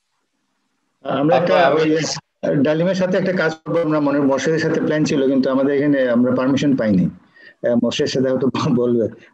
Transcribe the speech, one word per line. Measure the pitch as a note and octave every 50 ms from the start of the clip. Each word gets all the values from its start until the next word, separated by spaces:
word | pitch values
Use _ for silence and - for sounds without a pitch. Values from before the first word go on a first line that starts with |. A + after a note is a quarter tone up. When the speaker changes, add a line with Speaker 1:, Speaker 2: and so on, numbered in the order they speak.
| _ _ _ _ _ _ _ _ _ _ _ _ _ _ _ _ _ _ _ _ -
Speaker 1:
আমরা | C3+ C3 C3 C#3+ D#3 F3
একটা | E3+ F3+ F3+ F#3
Speaker 2:
আচ্ছা, | F3+ C#3
আমি | C#3 D3+ D#3+
Speaker 1:
ওই | D#3 D#3 D#3 D#3+ D3 - - - _ _ _ - - - E3 D3 C3
ডালিমের | D3+ D#3 D#3+ E3+ F#3 F#3
সাথে | F#3 F#3 F3+ F#3+ F#3+
একটা | F#3 F#3+ F#3
কাজ | F#3 D#3+ D#3+ D#3+
করবো, | - - D3+ D3+ E3+
আমরা | E3 D3+ D3+ D3+
মনে, | C#3+ C#3+ C#3+ D3
মোর্শেদের | C#3+ C3 C3+ C3 - D#3+ D#3+ D#3+
সাথে | D#3+ D#3+ D3 D#3
plan | C3 - D3+ D#3 D3+
ছিল, | - D#3+ C#3 C3+ C3
কিন্তু | C#3 C3 C3 C3+
আমাদের | C3 C3+ C3+ C#3+ C#3+
এখানে | C#3 C#3+ D3 C#3+ C3+ B2+ B2
আমরা | A#2 A#2+ B2 B2+ B2
permission | B2+ B2+ C3+ C#3+ C#3+ D3+ C#3+ B2+
পাইনি। | - A2+ G#2+ G2 F2+ E2
আহ, | D#2 - - _ _ _ - - - - - - A#2+ A#2+
মোর্শেদের | A#2 A#2+ A#2 - - D3 C3+ -
সাথে | C#3+ C3 C3
হয়তো | C3 B2 C#3 C3 -
<laughs> | - - - B2+ A#2+
বলবে, | B2 B2 A#2+ A#2 G#2+ G2+ - - - -